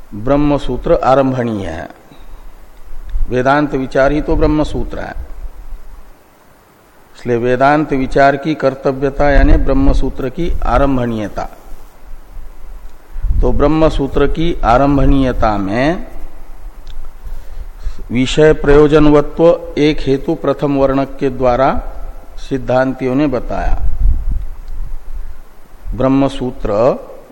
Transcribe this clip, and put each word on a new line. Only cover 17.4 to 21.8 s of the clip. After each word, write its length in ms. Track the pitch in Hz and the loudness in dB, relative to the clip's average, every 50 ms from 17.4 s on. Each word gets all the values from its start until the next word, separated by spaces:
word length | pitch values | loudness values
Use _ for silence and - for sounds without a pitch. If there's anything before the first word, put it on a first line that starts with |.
| - - - - - - - - - - - - - - | -8 -8 -8 -10 -10 -10 -10 -8 -6 -6 -6 -6 -6 -4
विषय 400 | 107 123 131 - - 156 151 156 | -2 -2 -2 0 2 4 4 4
प्रयोजनवत्व 1080 | 151 - - 147 143 147 151 143 151 156 151 151 147 147 143 147 - - 165 170 170 - - - - - | 4 4 4 4 6 6 6 6 6 6 6 6 6 4 4 2 0 2 4 4 4 2 -2 -6 -2 0
एक 220 | 147 156 147 - | 0 2 0 0
हेतु 340 | - 135 135 135 - 175 165 | 0 0 -2 -2 -2 -4 -4
प्रथम 420 | - - 139 135 - 151 139 143 | -2 -2 -4 -2 -2 -2 -2 0
वर्णक 400 | 135 135 135 135 139 139 135 - - | 2 2 2 2 0 -2 -4 -4 -4
के 100 | 139 135 | -4 -4
द्वारा 520 | 123 123 131 123 120 123 135 151 214 - | -2 0 0 2 2 4 2 2 2 0